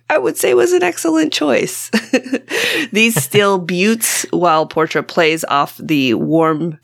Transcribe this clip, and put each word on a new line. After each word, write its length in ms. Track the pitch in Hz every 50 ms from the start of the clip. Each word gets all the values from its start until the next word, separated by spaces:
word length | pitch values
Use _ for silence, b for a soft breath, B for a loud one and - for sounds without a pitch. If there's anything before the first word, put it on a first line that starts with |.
| _ -
I 80 | 302 370
would 180 | - 320 294
say, 180 | - - - -
was 180 | 359 359 349
an 120 | 359 359 359
excellent 480 | 359 330 - - 330 320 320 311 302
choice. 580 | - - 302 285 233 - - 160 - - - -
<laughs> 1040 | - 220 226 - - 254 - 254 262 - - - 349 453 - - - 320 294 -
These 300 | 196 214 226 233 226 -
still 360 | - - - 208 202 202 196 185
<laughs> 80 | 170
buttes, 600 | 165 180 175 196 220 226 226 - - - - - -
while 380 | - 170 175 175 156 160 156 -
Portra 380 | - 160 160 156 - 151 143
plays 380 | - - 175 165 156 160 160 -
off 320 | - 135 143 147 - - -
the 360 | - 151 156 143 131 127 110
warm 640 | 123 151 151 156 160 160 160 160 151 165 170 156 -